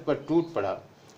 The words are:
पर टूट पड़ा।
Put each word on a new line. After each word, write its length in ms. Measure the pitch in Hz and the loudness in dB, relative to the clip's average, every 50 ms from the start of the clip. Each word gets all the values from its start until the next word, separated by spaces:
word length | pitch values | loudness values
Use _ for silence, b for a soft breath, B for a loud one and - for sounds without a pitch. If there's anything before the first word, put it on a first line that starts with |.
| - - | 0 -2
पर 80 | 143 | -2
टूट 380 | - - - 151 170 160 - - | -2 0 2 2 2 2 2 0
पड़ा। 260 | 107 98 98 92 - - - - B B B B | -2 -2 -2 -2 -4 -8 -14 -20 B B B B